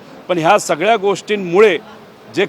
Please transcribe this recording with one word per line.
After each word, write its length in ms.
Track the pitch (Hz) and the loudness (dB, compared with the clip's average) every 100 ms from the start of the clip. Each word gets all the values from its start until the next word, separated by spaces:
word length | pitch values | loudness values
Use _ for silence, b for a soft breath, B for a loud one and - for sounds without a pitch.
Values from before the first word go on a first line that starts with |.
| B B - | B B -6
पण 100 | 175 | -2
ह्या 200 | 160 202 | 2 2
सगळ्या 380 | - 156 196 226 | 0 -2 0 0
गोष्टींमुळे 800 | 196 180 - 208 175 185 214 156 - - - - - | -2 -4 -4 -6 0 2 4 2 -6 -20 -20 -20 -10
जे 120 | 143 | -6